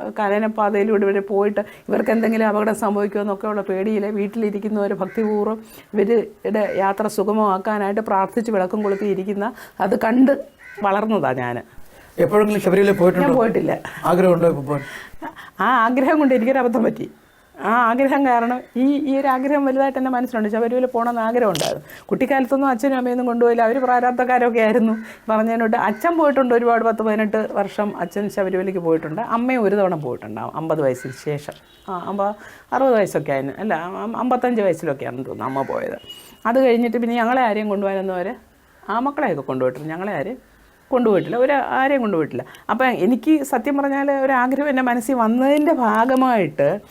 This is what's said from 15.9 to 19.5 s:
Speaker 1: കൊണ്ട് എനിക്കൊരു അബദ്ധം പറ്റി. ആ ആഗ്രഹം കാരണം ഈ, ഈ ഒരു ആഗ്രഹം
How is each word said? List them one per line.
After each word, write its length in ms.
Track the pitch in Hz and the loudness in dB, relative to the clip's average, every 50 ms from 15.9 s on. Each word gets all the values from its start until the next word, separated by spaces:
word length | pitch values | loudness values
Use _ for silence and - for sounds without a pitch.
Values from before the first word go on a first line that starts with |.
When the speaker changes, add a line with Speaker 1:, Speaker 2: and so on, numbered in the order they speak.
| 247 262 262 269 320 311 | 2 2 2 2 4 4
Speaker 1:
കൊണ്ട് 120 | 302 269 262 247 | 4 4 4 4
എനിക്കൊരു 260 | 220 240 262 269 247 | 2 2 2 2 2
അബദ്ധം 220 | 240 226 247 226 226 | 2 2 2 0 0
പറ്റി. 180 | 220 - - - - - _ _ _ _ _ _ _ | -2 -4 -10 -12 -14 -20 _ _ _ _ _ _ _
ആ 160 | - - 190 226 247 247 226 | -8 -2 0 2 2 2 2
ആഗ്രഹം 320 | 233 247 277 269 302 277 285 262 | 2 2 2 2 2 2 4 4
കാരണം 300 | 240 240 226 233 247 254 247 - _ 240 262 | 4 2 2 0 -2 -4 -6 -8 _ 0 2
ഈ, 20 | 277 285 277 294 269 | 2 2 2 0 0
ഈ 20 | 269 269 | 0 0
ഒരു 80 | 277 277 262 | 2 2 0
ആഗ്രഹം 300 | 254 262 277 | 0 0 0